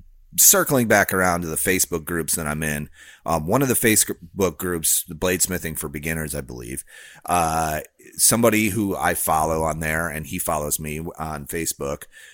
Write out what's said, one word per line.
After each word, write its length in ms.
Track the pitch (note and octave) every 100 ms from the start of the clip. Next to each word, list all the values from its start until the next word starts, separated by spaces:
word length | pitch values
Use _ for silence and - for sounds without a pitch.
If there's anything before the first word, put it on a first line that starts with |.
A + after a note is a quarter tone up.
| - - - -
circling 500 | - G3+ E3+ C#3+ A#2
back 240 | G#2+ F#2+
around 300 | F#2+ F#2 F2
to 40 | E2+
the 100 | D#2
Facebook 480 | - F#2+ - E2+
groups 300 | D2+ F2 D2+
that 120 | - D#2
I'm 160 | D2+
in, 260 | D#2 D2 D2+ - - -
um, 220 | - E2 D#2
one 160 | A#2+
of 60 | C#3
the 60 |
Facebook 840 | A2 A#2 G#2+ - - F2 F#2+ F#2 D#2+
groups, 460 | F2+ E2+ D#2+ - -
the 80 |
Bladesmithing 640 | D#2+ F#2 F2+ - F2+ E2 D#2
for 100 | D#2+
Beginners, 460 | D2 D2+ E2 D#2
I 60 | C#2+
believe, 440 | B1+ B1 A#1+ C2+ - - - - -
uh, 540 | F2 D#2+ D#2+ D#2+ D2+ - _ - -
somebody 540 | - A2+ A#2 G#2+ A2
who 260 | G2 G2+ E2
I 180 | E2
follow 480 | F2 - D#2 D#2 D#2+
on 160 | D#2+ D#2
there, 280 | D#2+ D#2 E2+
and 180 | D2+ D2
he 120 | F2+
follows 420 | - D#2 D2 -
me 200 | D2+ D2+ E2 -
on 280 | D#2+ D2+ C#2
Facebook. 580 | F2 D#2+ - C#2 D2 - - -